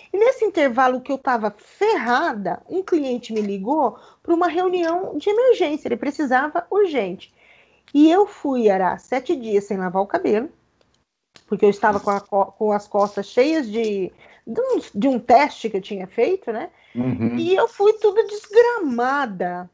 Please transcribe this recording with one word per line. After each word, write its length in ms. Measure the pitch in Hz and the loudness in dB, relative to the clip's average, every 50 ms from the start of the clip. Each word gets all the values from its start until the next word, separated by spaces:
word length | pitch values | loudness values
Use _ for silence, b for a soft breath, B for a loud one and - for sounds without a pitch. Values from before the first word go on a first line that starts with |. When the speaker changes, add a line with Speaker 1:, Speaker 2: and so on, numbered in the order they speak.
| B B - | B B -2
Speaker 1:
E 40 | 370 | 2
nesse 260 | 440 480 523 523 453 | 2 2 2 2 -2
intervalo 560 | 415 - 349 294 277 233 233 262 254 254 254 254 | -2 0 2 0 2 2 2 2 2 2 0 -4
que 100 | - 277 | -6 -6
eu 60 | 262 | -4
tava 360 | - - 247 233 208 214 - - | -2 -2 -2 0 -2 -4 -6 -8
ferrada, 1040 | _ _ - _ 392 427 453 339 233 233 240 254 320 339 262 214 196 175 175 - - - | _ _ -6 _ 0 2 2 0 0 0 0 0 0 -2 -4 -4 -4 -6 -6 -6 -8 -8
um 140 | - 370 381 | -6 -6 -2
cliente 500 | - - 320 285 262 247 247 240 - 220 | 0 0 0 0 -2 -4 -6 -6 -6 -4
me 80 | 220 214 | -4 -4
ligou 560 | 202 196 196 190 208 285 311 294 226 208 B B B B B _ | -4 -4 -6 -4 -2 0 0 0 0 -2 B B B B B _
pra 100 | - 339 | -2 0
uma 140 | 330 359 349 | 0 2 0
reunião 680 | 294 339 370 370 359 370 349 330 330 359 381 - - 294 | 0 0 0 0 0 0 0 0 -2 -2 -4 -6 -8 -4
de 100 | - 403 | -2 0
emergência. 600 | 415 440 494 523 466 - 359 294 302 302 - - | 0 2 4 4 4 4 2 0 -2 -4 -4 -6
Ele 80 | 240 | -6
precisava 720 | 226 - 269 285 - 311 262 254 254 262 302 302 339 - - | -4 -4 -6 -4 -4 -2 0 0 0 0 0 -4 -6 -6 -2
urgente. 600 | - 392 415 370 302 269 208 185 175 185 - - b b b b b b b b b b b b - | 0 0 0 2 0 -2 -4 -4 -6 -10 -14 -20 b b b b b b b b b b b b 4
E 180 | 285 302 320 | 6 6 6
eu 160 | 330 370 415 | 6 6 4
fui, 440 | 392 - - - 302 262 247 233 208 | 2 -2 -6 -6 -4 -2 2 2 2
Ara, 260 | 190 196 190 175 - - | 2 2 2 0 -2 -4
sete 380 | - - - 254 262 - 349 | -6 -6 -4 -4 -2 -2 -4
dias 280 | 277 233 220 214 202 202 | -4 -4 -2 0 -2 0
sem 120 | - 220 | -2 -4
lavar 260 | 190 185 185 170 190 196 | -4 -4 -2 -2 -2 -2
o 40 | |
cabelo, 420 | 202 - 349 381 285 220 208 247 330 - _ _ _ _ _ _ _ _ _ _ _ _ _ _ _ _ - _ | -2 -2 -2 0 0 0 0 0 -4 -10 _ _ _ _ _ _ _ _ _ _ _ _ _ _ _ _ -20 _
porque 180 | _ 214 196 - | _ -2 2 4
eu 40 | 208 | 2
estava 300 | 202 202 - 214 208 202 | 4 4 2 0 0 0
com 100 | 202 208 | 0 -2
a 100 | 202 202 | -2 -2
co-, 260 | 202 - - 196 196 190 - | -4 -2 0 0 0 0 -2
com 200 | _ 226 214 208 | _ -2 -2 -2
as 160 | 208 202 - | -2 -4 -4
costas 380 | - 208 196 202 - - 202 | -2 0 0 0 -2 -6 -10
cheias 440 | - - - 254 294 320 320 277 220 | -4 0 2 2 2 2 0 -2 -2
de, 400 | 202 226 226 214 208 196 185 - b b b b b b b | -4 -4 -2 -2 -2 -4 -4 -6 b b b b b b b
de 140 | - 226 - | -8 -6 -4
um, 200 | 494 523 494 359 - - - | -2 -2 -2 -2 -4 -6 -4
de 120 | 202 202 277 | -2 0 0
um 100 | 262 240 | 0 0
teste 500 | - - 254 247 285 285 - - - 226 | 2 4 4 4 4 2 -2 -6 -8 -6
que 80 | - | -6
eu 60 | 196 190 | -6 -6
tinha 240 | - 220 196 185 | -8 -10 -10 -10
feito, 440 | 185 - - 233 302 370 381 - - | -8 -2 -2 0 0 0 -2 -4 -8
né? 200 | 226 220 302 349 b b b b b | -8 -8 -8 -12 b b b b b
Speaker 2:
Uhum. 420 | 233 247 254 - - 220 226 240 240 | -6 -4 -4 -2 -2 -2 -2 -2 -2
Speaker 1:
E 160 | 330 339 370 | -2 0 0
eu 140 | 381 453 440 | 0 0 -2
fui 240 | - - 403 415 440 | -2 2 2 2 2
tudo 320 | 440 - 427 381 427 440 | 2 0 0 2 2 0
desgramada. 1400 | 403 427 415 - - 403 440 480 480 480 466 381 285 240 233 240 254 277 285 277 240 196 180 190 180 175 180 180 180 | -2 -4 -10 -12 2 4 4 4 4 2 -2 -4 -4 -2 -2 0 0 0 -2 -2 -4 -4 -6 -6 -6 -6 -8 -12 -14